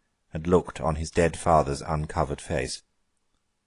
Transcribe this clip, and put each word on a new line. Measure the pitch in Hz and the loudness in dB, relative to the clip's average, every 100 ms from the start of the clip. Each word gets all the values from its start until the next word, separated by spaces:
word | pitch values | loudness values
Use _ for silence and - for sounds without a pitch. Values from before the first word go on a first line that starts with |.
| _ _ _ | _ _ _
and | 82 80 | -8 2
looked | 90 - - | 2 2 -4
on | 69 78 | -4 -2
his | 80 | -2
dead | - 85 80 | 2 2 2
father's | 90 78 69 67 | 4 4 4 -4
uncovered | 64 78 76 82 71 73 | -4 -4 -4 -2 -2 -4
face. | - 73 64 - _ _ _ _ _ _ _ _ | -4 -4 -4 -10 _ _ _ _ _ _ _ _